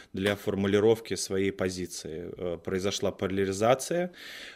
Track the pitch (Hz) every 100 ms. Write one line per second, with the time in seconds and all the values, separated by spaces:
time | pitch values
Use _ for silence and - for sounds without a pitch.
0 | - 95 98 101 - 98 101 101 107 110
1 | - 92 - 95 98 98 95 92 87 -
2 | 80 80 87 - 90 85 - 92 95 -
3 | 98 - 95 95 98 98 110 131 - 170
4 | 180 - - - -